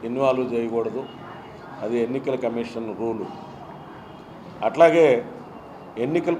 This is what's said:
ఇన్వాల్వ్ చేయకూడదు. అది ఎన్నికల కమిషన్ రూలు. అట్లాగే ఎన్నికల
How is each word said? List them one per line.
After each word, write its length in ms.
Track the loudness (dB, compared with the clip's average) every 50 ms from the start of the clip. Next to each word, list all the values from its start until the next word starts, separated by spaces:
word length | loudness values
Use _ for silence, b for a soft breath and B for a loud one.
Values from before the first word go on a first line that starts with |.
| -6 -4
ఇన్వాల్వ్ 360 | -2 2 4 4 4 2 0 0 0
చేయకూడదు. 480 | 0 0 0 0 0 0 0 -2 -4 -8 -8 -12 -14 -14 -14 -14 -14 -16 -16 -16 -16 -16 -16 -12 -8 -4
అది 120 | 0 0 2 0
ఎన్నికల 320 | 0 0 -2 -2 -2 -2 0 -2
కమిషన్ 460 | -2 -2 -2 -4 -4 -6 -8 -6 -6 -6 -4
రూలు. 260 | -2 -2 -2 -2 -6 -8 -8 -12 -14 -16 -16 -16 -14 -14 -14 -16 -16 -16 -16 -16 -16 -18 -18 -18 -18 -18 -18 -16 -16 -16 -10 -2 -2 -2
అట్లాగే 400 | 6 8 8 10 10 10 8 8 8 6 2 -4 -12 -14 -14 -16 -16 -16 -16 -16 -18 -16 -16 -14 -6 -4 -2
ఎన్నికల 320 | 0 0 0 2 2 0